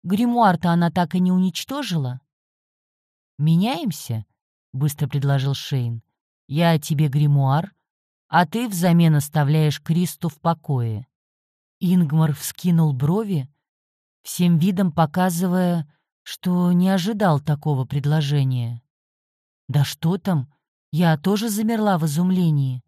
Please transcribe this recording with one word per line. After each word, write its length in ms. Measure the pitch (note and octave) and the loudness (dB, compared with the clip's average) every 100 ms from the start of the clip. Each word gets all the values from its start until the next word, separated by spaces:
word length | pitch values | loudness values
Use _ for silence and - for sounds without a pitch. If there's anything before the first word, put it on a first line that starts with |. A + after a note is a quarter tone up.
Гримуар-то 640 | F3+ G3 A#3+ A#3+ A3 E3+ F3 | -2 -2 0 2 2 2 0
она 200 | E3+ E3+ | 2 0
так 240 | F3+ F3 | 0 -2
и 60 | F3+ | 0
не 120 | F3+ | 2
уничтожила. 880 | F#3 F#3 - - C#4 B3 E3+ C3 B2+ _ _ _ _ _ _ _ _ _ _ _ - | 2 0 -4 -8 -8 -4 -4 -4 -8 _ _ _ _ _ _ _ _ _ _ _ -4
«Меняемся?» — 880 | D3+ E3 G#3+ D4+ C#4 D3+ - A2+ G#2+ _ _ _ _ | 2 2 2 -2 -6 -8 -8 -10 -10 _ _ _ _
быстро 360 | C3 D3 C#3+ C#3+ | -4 -4 -2 -4
предложил 440 | D3 C#3 C#3 C3 | -2 0 0 -2
Шейн. 500 | C3+ - C#3 A#2+ A#2 _ _ _ _ _ | -4 -4 -4 -4 -8 _ _ _ _ _
«Я 300 | D3 E3+ E3 | 0 2 2
тебе 300 | - C#3+ D#3 | 0 0 0
гримуар, 680 | C#3 D3 C#3+ C3+ C#3+ F#3+ _ _ _ _ _ _ | 2 2 2 2 0 -2 _ _ _ _ _ _
а 180 | E3 F3 | 0 2
ты 200 | A3+ B3 | -2 -4
взамен 480 | F#3+ F3+ E3+ E3 | 0 2 4 4
оставляешь 680 | D3+ C#3+ D#3 C#3 D#3 D3+ C#3+ | 4 0 0 2 2 2 -2
Кристу 480 | - E3 F3 - E3+ | -2 -2 -2 -4 -8
в 100 | - | -4
покое». 680 | E3+ E3 - C3+ A#2 G#2+ - _ _ _ _ _ _ _ | -4 -4 -4 -4 -2 -6 -10 _ _ _ _ _ _ _
Ингмар 540 | F3+ F3+ D#3+ D#3 D#3+ | 0 2 2 2 0
вскинул 600 | C#3+ - - F3+ E3 D#3+ | -2 -8 -6 0 2 2
брови, 560 | C3 C#3+ F#3+ G#3+ E3+ C3 _ _ _ _ _ _ _ | 0 0 0 -2 -4 -6 _ _ _ _ _ _ _
всем 340 | - - F3 E3+ | -16 -2 2 4
видом 340 | F3+ F#3 F#3+ | 2 0 -2
показывая, 960 | D3+ D#3+ F#3 F#3 E3+ F#3 F3+ F3+ E3+ D3 _ _ _ | 0 0 0 -2 0 -2 0 0 -2 -6 _ _ _
что 500 | - - F#3 F3+ F3 | -18 -8 -2 0 2
не 160 | F3 F#3 | 2 2
ожидал 520 | F#3+ F3+ G#3+ G3+ D3 | 0 -2 0 0 0
такого 440 | D3+ D3 D#3 C#3 | 0 -4 -2 -2
предложения. 1000 | C3 C#3+ C#3 D#3 C#3+ D3 C3 B2+ A#2 A#2+ _ _ _ _ _ _ _ _ _ | -2 -4 0 0 0 0 0 -2 -6 -10 _ _ _ _ _ _ _ _ _
Да 160 | D3 | 0
что 320 | C3+ - D#3+ F#3+ | 0 -2 -2 -2
там, 340 | - E3 B2+ _ _ _ _ | -2 -2 -4 _ _ _ _
я 280 | D3+ F3 D3+ | 0 2 2
тоже 320 | F#3+ G#3 A3+ | 0 0 -2
замерла 480 | G#3 A3 A3+ G#3+ F#3 | -2 -2 0 0 0
в 80 | D#3+ | 0
изумлении. 760 | D3 F3+ F#3 E3+ D3 C3+ B2+ | 0 0 2 2 2 0 -4